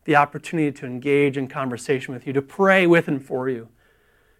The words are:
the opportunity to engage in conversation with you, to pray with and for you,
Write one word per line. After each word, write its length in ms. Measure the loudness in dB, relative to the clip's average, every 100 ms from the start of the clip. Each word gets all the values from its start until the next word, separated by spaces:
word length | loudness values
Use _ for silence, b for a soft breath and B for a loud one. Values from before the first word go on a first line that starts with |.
| 0
the 100 | 2
opportunity 560 | 2 -4 -6 -2 -2
to 140 | -4 -10
engage 520 | -6 0 2 2 0
in 100 | -6
conversation 640 | -6 -6 -6 -2 -4 -4
with 120 | -10 -6
you, 80 |
to 80 | -4
pray 460 | -4 0 4 4 6
with 200 | 4 4
and 160 | -4
for 260 | -6 -6 -4
you, 180 | -6 -10 _ _ _ _ _ _